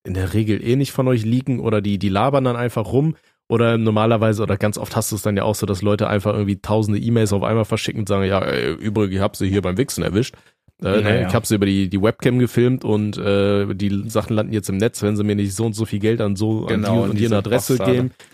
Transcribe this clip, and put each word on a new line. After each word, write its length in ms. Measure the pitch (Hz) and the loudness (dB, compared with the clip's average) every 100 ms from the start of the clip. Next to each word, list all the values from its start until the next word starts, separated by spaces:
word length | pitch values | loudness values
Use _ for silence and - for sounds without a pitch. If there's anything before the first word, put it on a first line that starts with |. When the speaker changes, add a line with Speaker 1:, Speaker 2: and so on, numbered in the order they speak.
| - | -8
Speaker 1:
in 60 | |
der 220 | 92 92 | -4 -2
Regel 280 | 101 107 101 | 0 0 0
eh 140 | - 131 | 0 0
nicht 160 | 135 | 0
von 160 | - 127 | 0 0
euch 160 | 123 | 2
leaken 360 | 107 123 131 123 | 2 0 0 -2
oder 200 | 117 107 | 0 0
die, 180 | 101 101 | 0 0
die 120 | 101 | 0
labern 340 | 95 127 139 | 0 2 2
dann 120 | 127 120 | 0 0
einfach 360 | 120 117 101 | -2 -4 -2
rum 240 | 120 156 156 _ _ - | 0 0 -2 _ _ -2
oder 300 | 117 117 113 | 2 2 2
normalerweise 640 | 110 107 110 113 110 107 | 2 2 4 4 2 0
oder 160 | 104 104 | 0 0
ganz 180 | 104 - | -2 -4
oft 180 | - - | -4 -4
hast 140 | 110 | -2
du 40 | 110 | -2
es 60 | |
dann 140 | 107 101 | -2 0
ja 80 | |
auch 100 | 110 | 0
so, 100 | 104 | 0
dass 160 | 101 95 | -2 0
Leute 280 | 98 104 107 | 0 0 0
einfach 260 | 104 107 | 0 0
irgendwie 260 | 104 101 98 | 0 0 -2
tausende 400 | - 107 107 104 | 0 0 2 0
E-Mails 320 | 113 117 107 | 2 2 2
auf 100 | 98 | 2
einmal 220 | 107 113 | 0 0
verschicken 360 | 107 110 - - | 0 -2 -4 -6
und 60 | 98 | -2
sagen, 180 | 98 95 | 0 0
ja, 140 | 95 | 0
ey, 300 | - 67 62 | 0 -2 -2
übrigens, 400 | 80 107 104 101 | -4 -4 0 0
ich 60 | 95 | 0
hab 120 | 101 | -2
sie 140 | - 101 | -2 0
hier 140 | 98 | 0
beim 160 | 92 92 | 0 0
Wichsen 260 | 139 - | -2 -2
erwischt. 300 | 82 90 131 - _ _ _ _ | -2 0 0 -6 _ _ _ _
Äh, 60 | 92 | -2
ne, 140 | 101 | 0
Speaker 2:
Naja. 260 | 104 95 90 | 2 2 2
Speaker 1:
ich 60 | |
hab 120 | 110 110 | 0 0
sie 80 | |
über 100 | 107 101 | 2 2
die, 220 | 98 95 | 2 0
die 140 | 98 | 2
Webcam 360 | 104 - 127 123 | 0 0 0 2
gefilmt 460 | 120 - 120 127 | 2 2 2 0
und, 320 | 120 107 104 95 | 0 0 0 -2
äh, 580 | 101 101 98 101 101 | 0 2 2 0 -2
die 360 | 98 101 101 110 | -2 -2 -2 -2
Sachen 260 | 110 101 110 | -4 -2 -2
landen 160 | 107 | -2
jetzt 160 | 107 98 | -4 -2
im 80 | 95 | -2
Netz, 260 | 110 - | -2 0
wenn 140 | 104 104 | -2 0
sie 80 | |
mir 120 | 104 104 | 0 0
nicht 180 | 101 | -2
so 100 | 95 | -2
und 80 | 113 | -4
so 140 | 104 113 | -2 -4
viel 140 | 104 | -2
Geld 200 | 107 113 | 0 0
an 160 | 104 98 | -2 -2
so, 300 | 107 110 - | -2 -2 -2
Speaker 2:
Genau, 220 | 107 107 | -2 0
Speaker 1:
an 40 | 117 | 0
die 60 | 101 | 2
und 20 | |
Speaker 2:
diese 80 | 104 | 0
Speaker 1:
jene 120 | 113 107 | 2 0
Adresse 400 | 98 123 - 127 | 0 -2 0 0
Speaker 2:
Bastarde. 140 | 98 123 | 2 0
Speaker 1:
geben. 140 | 127 - - | 0 -6 -20